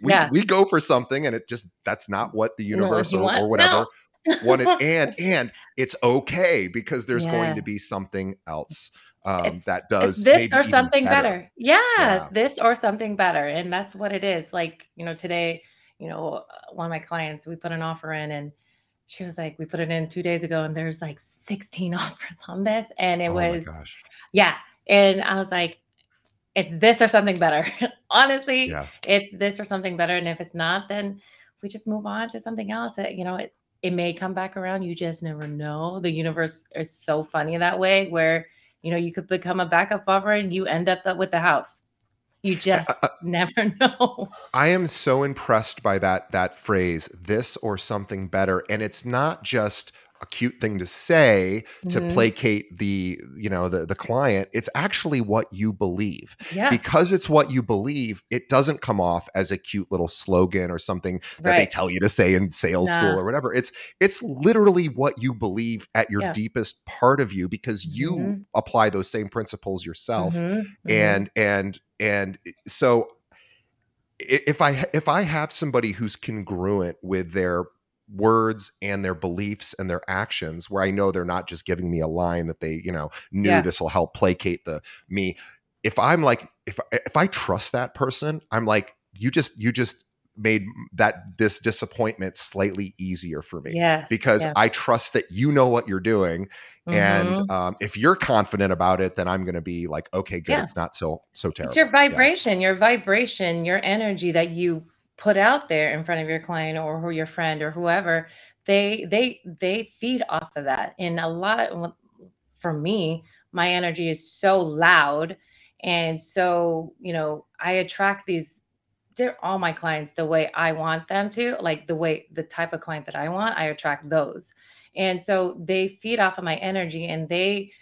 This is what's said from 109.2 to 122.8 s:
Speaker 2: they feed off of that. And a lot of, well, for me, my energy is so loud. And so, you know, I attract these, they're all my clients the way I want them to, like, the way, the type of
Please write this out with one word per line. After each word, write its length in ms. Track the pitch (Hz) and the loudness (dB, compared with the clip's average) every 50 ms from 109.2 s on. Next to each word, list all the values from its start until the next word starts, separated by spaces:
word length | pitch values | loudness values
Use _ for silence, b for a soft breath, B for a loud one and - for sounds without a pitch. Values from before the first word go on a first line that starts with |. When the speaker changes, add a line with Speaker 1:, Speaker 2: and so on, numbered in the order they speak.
| 254 247 - - - | 0 0 -2 -8 -16
Speaker 2:
they 440 | 180 160 - 185 180 196 226 220 - - | -18 -10 -6 -4 -2 -2 -4 -6 -10 -12
feed 240 | - 226 247 254 247 247 | -8 -6 -4 -2 -2 -2
off 240 | - - 160 160 - - | -4 -4 -6 -6 -8 -10
of 80 | 147 143 | -8 -4
that. 280 | 135 131 135 - - - - | -2 -2 -2 -4 -6 -8 -6
And 220 | 180 175 170 170 | -6 -4 -4 -2
a 60 | 170 165 | -4 -4
lot 300 | 165 170 185 208 220 233 226 - | -4 -4 -2 -2 0 0 -2 -4
of, 100 | - 175 | -4 -8
well, 180 | 170 170 - _ _ _ _ _ - - _ _ _ _ _ | -10 -10 -12 _ _ _ _ _ -20 -20 _ _ _ _ _
for 160 | _ - 170 156 | _ -6 -4 -4
me, 500 | 151 147 180 220 208 170 156 165 165 b b b b b b - | -2 -2 -2 -2 -2 -2 -2 -4 -6 b b b b b b -2
my 160 | 170 170 180 | 0 0 2
energy 400 | 180 180 180 170 160 170 170 165 | 2 0 0 -2 -2 -2 -2 -4
is 200 | 156 156 - - | -4 -4 -6 -8
so 300 | - - - 190 196 190 | -6 0 2 4 4 4
loud. 800 | 175 156 151 156 170 175 180 160 147 143 147 151 160 170 190 b b b b b b b b b | 2 0 0 4 6 8 8 8 6 4 2 -2 -4 -4 -8 b b b b b b b b b
And 420 | - 185 175 170 165 160 160 160 | -4 -2 0 0 0 0 -2 -4
so, 760 | - - - 190 180 180 175 175 170 170 165 160 165 156 - _ | -8 -6 -2 0 2 2 2 2 2 0 0 -2 -4 -8 -14 _
you 140 | - 180 165 | -10 -6 -4
know, 320 | 160 156 151 151 151 - _ _ - | -2 -2 -4 -4 -6 -10 _ _ -6
I 100 | 160 180 | -4 -2
attract 540 | 185 185 175 - - - 196 196 196 196 - | 0 0 -2 -2 -2 0 0 0 0 -2 -4
these, 380 | - 175 165 160 - - - _ _ _ _ _ _ _ _ _ _ - | -4 -4 -4 -4 -6 -12 -14 _ _ _ _ _ _ _ _ _ _ -6
they're 220 | - 247 247 - - | -4 -4 -4 -4 -6
all 160 | - 180 196 | -6 -4 -2
my 140 | 196 175 165 | -2 -2 -2
clients 400 | 160 - 170 160 156 151 151 - | -4 -4 -4 -4 -4 -4 -6 -6
the 140 | - - 160 | -4 -4 -2
way 260 | 151 160 160 156 - - | 2 2 2 2 0 0
I 200 | 156 165 165 156 | 0 0 0 0
want 340 | 160 156 160 160 165 165 | 0 -2 -2 -2 -4 -4
them 220 | - 190 196 202 208 | -4 -2 -2 -2 -2
to, 260 | 208 233 240 240 247 - | -4 -4 -4 -4 -4 -2
like, 260 | 185 165 156 151 - | -2 -2 -2 -2 -4
the 80 | - 165 | -6 -4
way, 300 | 156 170 160 151 - - _ 156 | -2 0 0 0 -2 -6 _ -10
the 100 | 160 156 | -10 -10
type 300 | - - 170 165 165 170 | -8 -6 -6 -6 -6 -6
of 80 | 160 | -8